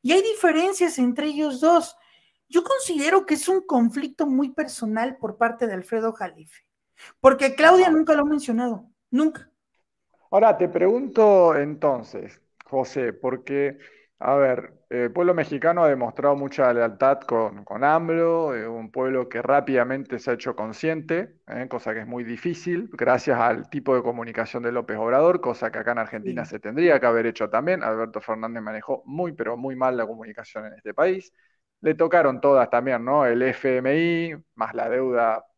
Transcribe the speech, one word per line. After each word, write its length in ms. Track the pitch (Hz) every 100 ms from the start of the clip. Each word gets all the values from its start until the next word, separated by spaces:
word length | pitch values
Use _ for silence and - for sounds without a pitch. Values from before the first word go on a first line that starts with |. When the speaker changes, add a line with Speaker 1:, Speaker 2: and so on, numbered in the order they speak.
Speaker 1:
y 100 | 254
hay 80 | 359
diferencias 760 | 440 427 349 311 370 381 349 294
entre 300 | 247 240 302
ellos 340 | 294 302 254
dos. 340 | 311 339 - - _ _ _ _ _
Yo 160 | 339
considero 640 | 339 539 523 320 294 381
que 100 | 381
es 140 | 302 -
un 140 | 381
conflicto 640 | 370 269 233 285 277 - 294
muy 240 | 262 277
personal 640 | - 262 - 220 214 247 262
por 220 | 214 196
parte 280 | 233 233 233
de 60 |
Alfredo 400 | 185 180 226 226
Jalife, 540 | 220 180 156 156 - _ _ _ _ - _
porque 340 | 262 262 269
Claudia 320 | 269 311 370 370
Speaker 2:
Ajá. 100 | 311
Speaker 1:
nunca 180 | 320
lo 60 | 294
ha 60 | 294
mencionado, 640 | 302 - 226 247 208 - _ _
nunca. 400 | 247 311 - - _ _ _ _ _ _ _ _
Speaker 2:
Ahora, 280 | 196 220 208
te 100 | 180
pregunto 880 | - 180 240 269 214 214 196 170 151
entonces, 840 | 147 151 151 127 110 101 101 _ _ _ -
José, 480 | 135 127 143 120
porque, 640 | - 127 127 127 139 143 139 - _ _ _
a 160 | - 143
ver, 480 | 135 123 - _ _
el 200 | 123 120
pueblo 240 | 175 180
mexicano 480 | 170 151 143 160 175
ha 60 | 160
demostrado 480 | 131 120 - 143 139
mucha 360 | 139 - 127
lealtad 480 | 120 117 101 135 139
con, 420 | - 117 110 101
con 180 | 101 104
amlo, 720 | 143 160 165 165 165 165 156
eh, 140 | 120 110
un 220 | 117 110
pueblo 360 | 131 131 131 123
que 140 | 113
rápidamente 760 | 131 143 135 131 123 135 135 120
se 120 | -
ha 40 |
hecho 200 | 120 131
consciente, 840 | 117 107 107 160 160 156 165 233 _ -
eh, 180 | 120 127
cosa 260 | 127 113
que 60 | 110
es 60 | 113
muy 160 | 120
difícil, 640 | 117 117 175 170 180 175 226
gracias 480 | - 120 123 - 120
al 280 | 117 113 -
tipo 260 | 147 131 127
de 60 |
comunicación 600 | 123 120 117 113 110 123
de 80 | 120
López 280 | 120 117 107
Obrador, 420 | 113 131 165 180
cosa 320 | 135 117 117
que 60 | 113
acá 140 | 110
en 60 | 120
Argentina 460 | 110 113 98 82
Speaker 1:
Sí. 60 | -
Speaker 2:
se 60 | 104
tendría 400 | 104 131 175 139
que 60 | 123
haber 200 | 113 113
hecho 220 | - 104
también. 320 | 135 156 180
Alberto 380 | 110 110 113 110
Fernández 420 | - 110 110 117
manejó 400 | 107 107 - 135 -
muy, 260 | 147 175
pero 240 | 151 113 120
muy 180 | 135
mal 220 | 131 131 123
la 100 | 110
comunicación 600 | 113 113 107 113 110 107
en 80 |
este 200 | 107 107
país. 380 | 104 175 190 - _ _ _ _ _
Le 140 | 160
tocaron 460 | 156 165 175 143 127
todas 300 | 143 135 120
también, 340 | 120 127 120
¿no? 220 | 120 147 131
El 160 | 120
F 340 | 127 120 135 127
M 160 | 131 151
I, 360 | 170 165 170 156 _
más 200 | - 113
la 140 | 113 113
deuda 560 | 127 131 123 113 113 _